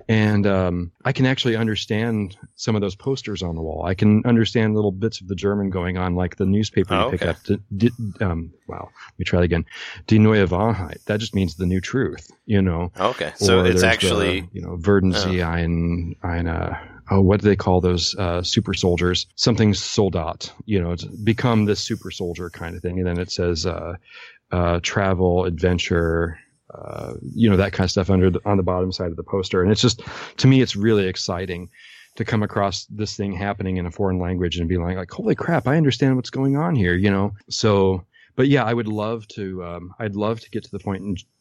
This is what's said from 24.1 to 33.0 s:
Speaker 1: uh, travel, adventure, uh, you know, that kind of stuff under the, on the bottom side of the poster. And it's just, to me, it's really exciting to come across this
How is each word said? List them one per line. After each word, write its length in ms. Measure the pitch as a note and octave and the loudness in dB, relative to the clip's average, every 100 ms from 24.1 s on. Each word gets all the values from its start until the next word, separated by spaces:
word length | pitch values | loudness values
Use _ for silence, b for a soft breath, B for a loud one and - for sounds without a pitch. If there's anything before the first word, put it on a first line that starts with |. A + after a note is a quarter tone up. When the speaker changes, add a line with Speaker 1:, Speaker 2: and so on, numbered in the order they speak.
| B B B - | B B B -6
Speaker 1:
uh, 280 | F2+ F2 F2 | -2 0 0
travel, 640 | - G#2+ F#2+ F2+ F2+ F2 F2+ | -2 0 0 2 2 2 0
adventure, 920 | D#2+ F2+ F2+ - E2+ E2 E2 E2+ E2 B _ _ | 0 0 0 0 0 2 0 -2 -6 B _ _
uh, 400 | - - D2 - - | -18 -14 -12 -12 -12
you 280 | C3 - A2+ | -8 2 4
know, 80 | F#2 | 6
that 160 | G2 | 4
kind 120 | - F#2 | 2 0
of 60 | |
stuff 180 | - F#2 | 2 2
under 200 | F#2+ F#2 | 4 4
the, 120 | F2 G2+ | 2 0
on 120 | G2 | 0
the 60 | |
bottom 280 | F#2 F2+ F#2 | 2 0 -2
side 180 | F#2 F2 | -4 -6
of 60 | D#2+ | -6
the 60 | |
poster. 380 | - G2 F#2 F#2 | -6 -4 0 2
And 80 | F#2 | 4
it's 100 | G#2+ | 4
just, 200 | B2 - B B B - | 2 0 B B B 2
to 100 | C3 | 6
me, 140 | C3 | 6
it's 140 | A#2 G2+ | 4 2
really 320 | A2 G#2+ F#2 | 2 4 2
exciting 640 | F#2 - F2+ F#2 F2 F2 B B B B - | -2 -6 -6 -6 -8 -10 B B B B -8
to 100 | - | -2
come 180 | A2 | 0
across 420 | G#2 A2 G2 F#2 - | 0 0 -2 -2 -10
this 300 | G#2 | -8